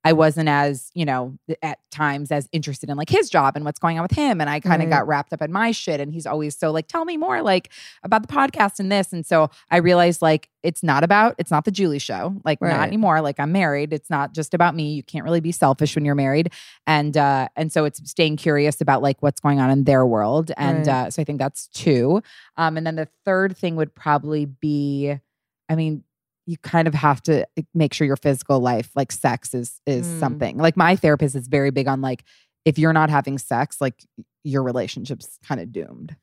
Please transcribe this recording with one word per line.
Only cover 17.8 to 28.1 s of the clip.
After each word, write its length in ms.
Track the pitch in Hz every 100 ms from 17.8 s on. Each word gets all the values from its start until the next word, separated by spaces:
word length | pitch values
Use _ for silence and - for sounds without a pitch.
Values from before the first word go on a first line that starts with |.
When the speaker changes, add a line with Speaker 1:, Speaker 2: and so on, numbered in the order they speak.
| 151
Speaker 1:
it's 160 | - -
staying 260 | - 160 151
curious 460 | 165 147 147 -
about, 200 | 143 135
like, 200 | 139 135
what's 180 | 147 -
going 200 | 147 143
on 80 | 131
in 160 | 135 135
their 200 | 135 127
world. 460 | 110 107 147 160 -
And, 280 | 139 160 151
Speaker 2:
Right. 220 | 131 127
Speaker 1:
uh, 20 |
so 100 | -
I 40 | 151
think 140 | 147
that's 280 | 135 - -
two. 540 | - - 135 127 190 - - _ -
Um, 180 | 160 160
and 80 | 160
then 100 | 160
the 100 | 156 _ -
third 300 | 185 190 185
thing 220 | 180 160
would 180 | 156 _
probably 500 | 156 147 143 151 143
be, 720 | 135 151 143 143 139 143 143 _ _ _ _ -
I 60 | 160
mean, 280 | 160 151 _ _ _ _ -
you 120 | 170
kind 300 | - 170 160
of 40 |
have 280 | 147 151 131
to, 240 | - 147 - -
like, 120 | -
make 200 | 165 151
sure 120 | -
your 120 | 147